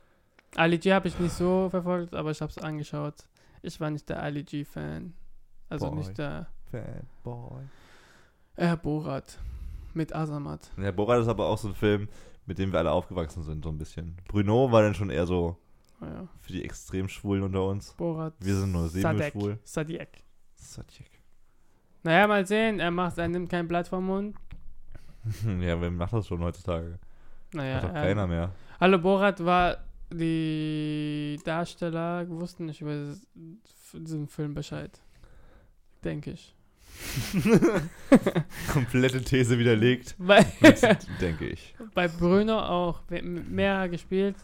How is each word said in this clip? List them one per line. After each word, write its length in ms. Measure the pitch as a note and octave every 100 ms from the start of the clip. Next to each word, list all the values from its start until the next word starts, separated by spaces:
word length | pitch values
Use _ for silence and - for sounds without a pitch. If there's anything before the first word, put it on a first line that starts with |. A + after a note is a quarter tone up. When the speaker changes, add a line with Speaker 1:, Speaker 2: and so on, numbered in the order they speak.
| _ _ _ _ _ -
Speaker 1:
Ali 240 | E3 E3+
G 120 | F#3+
hab 140 | F#3+ F3+
ich 140 | -
nicht 160 | F3 -
so 320 | F3+ F#3 F#3+
verfolgt, 460 | F#3 F3 F3+ E3+ -
aber 160 | D#3
ich 100 | D3+
hab's 160 | D3+ -
angeschaut. 680 | D#3 D3+ D3+ D3 D3 - - _ _ -
Ich 180 | - -
war 120 | D#3
nicht 180 | D3+ -
der 140 | E3
Ali 200 | D3 D3
G-Fan. 720 | - D3 C#3+ D#3 D3+ D#3 F3 - - - - - -
Also 200 | D3+ F2+
Speaker 2:
Boy. 80 | -
Speaker 1:
nicht 180 | F#2+ G#2
der 300 | C#3+ D#3 D#3+ - -
Speaker 2:
Fanboy. 920 | A#2+ - - - - B2 A#2+ A#2+ B2+ C3+ - - - - - _ _ _ -
Speaker 1:
Äh, 200 | F3 E3
Borat. 600 | C#3+ D3+ D3+ C3+ - - - - - - -
Mit 220 | E3 D#3 D3+
Azamat. 560 | D#3 D3 D3 D3+ - -
Speaker 2:
Ja, 140 | G2
Borat 300 | F#2 G#2 A#2+
ist 60 | A2+
aber 180 | G#2+ E2+
auch 120 | G#2+
so 80 | G#2+
ein 60 | F#2
Film, 320 | G#2+ G#2 G#2 - - - -
mit 100 | F2
dem 140 | F#2+
wir 80 | E2
alle 120 | E2
aufgewachsen 520 | E2 F2 F2+ D#2 F2
sind, 200 | D#2 D#2
so 60 | D#2+
ein 80 | D#2
bisschen. 400 | D2+ - E2 F2 -
Bruno 440 | G#2 G2+ A#2 C3+
war 100 | A2+
dann 140 | G#2+ F#2
schon 160 | G2+
eher 160 | D2 F2
so 300 | F2+ E2+ E2+ _ - _ _
Speaker 1:
Ja, 60 | D2+
ja. 200 | D#2 F3+ -
Speaker 2:
für 120 | -
die 100 | F#2 -
extrem 420 | - - F#2+ F#2+
Schwulen 360 | - G2+ G2
unter 240 | G2 F#2+ F#2+
uns. 260 | G2+ -
Speaker 1:
Borat. 400 | - E3+ D#3+ D#3+ -
Speaker 2:
Wir 160 | F#2 G2
sind 160 | G2
nur 180 | F2 E2
Speaker 1:
Sadek. 420 | F2+ F#2+ G#2 G2+
Speaker 2:
semi-schwul. 260 | G2+ G#2 G#2+
Speaker 1:
Sadiek. 600 | - - D#3 E3+ - - - - - -
Speaker 2:
Sadiek. 540 | - - - - - _ _ - - _ - _ _ _
Speaker 1:
Naja, 240 | E3 E3+ G#3
mal 180 | G3+ F#3
sehen. 340 | G#3+ A3+ G3+
Er 120 | E3+
macht, 260 | F3 F3+ E3
er 100 | E3+
nimmt 200 | F3 F3
kein 180 | F3 E3+
Blatt 200 | F3 F3
vom 180 | F#3 F#3
Mund. 300 | F#3+ G#3 - - - - - - - - -
Speaker 2:
<laughs> 220 | A2 G#2 A2 F2+
Ja, 180 | F2+ E2+
wer 100 | F2
macht 220 | F2 F2
das 140 | A2+ F#2+
schon 140 | F2
heutzutage? 580 | E2+ - - E2 E2+ F2 - - - - -
Speaker 1:
Naja, 220 | D#3+ C3+ C3
Speaker 2:
Macht 80 | -
doch 40 |
Speaker 1:
ähm, 60 | D3
Speaker 2:
keiner 320 | - G2+ F#2
mehr. 240 | E2+ F2 - - -
Speaker 1:
Hallo 180 | F3+ F#3+
Borat 440 | F3 F#3+ G3+ F#3+
war 340 | E3+ F3+ F3 - - - -
die 1300 | E3+ E3 D#3+ D#3+ D#3 D#3 D3+ D3+ D3+ D3+ D3 D3 D3 -
Darsteller 840 | D#3+ F3 - E3+ E3 E3+ F3 F3
wussten 360 | E3 F3 - E3
nicht 160 | D3
über 100 | D3
s-, 340 | D3 C#3+ F3+ - - E3 A3 _
f-, 300 | _ - E3
diesen 280 | D#3+ D#3 D3
Film 260 | - D3+
Bescheid. 480 | D3 D3+ D3 D3+ - _ - - - - - - _ _ _
Denke 280 | E3+ D3+ D3
ich. 240 | - - _ _ _ - - - - A2+
Speaker 2:
<laughs> 100 | F#3+ C#3+ A#3 D#4+ G3+ D#3 - - B3+ - F3 - - -
Komplette 520 | D3+ B2 C3 B2+ B2+
These 340 | A#2+ C3 A#2 B2
widerlegt. 560 | A#2+ A2 A#2+ B2+ - -
Speaker 1:
Bei 260 | F3+ G3+ F#3+ -
Speaker 2:
Mit, 200 | D4+ - A#3 G3+ - -
denke 280 | F2 D#2 C2+
ich. 260 | - - - A3
Speaker 1:
<laughs> 80 | -
bei 120 | F3
Bruno 520 | E3 F3 F#3+ G#3+ A3
auch. 420 | - F3 F3 E3+ -
We-, 100 | F3
m-, 300 | F3 F3 E3+ F3+
mehr 340 | G3 F#3+ F#3
gespielt. 460 | F3 - F#3+ G3 G3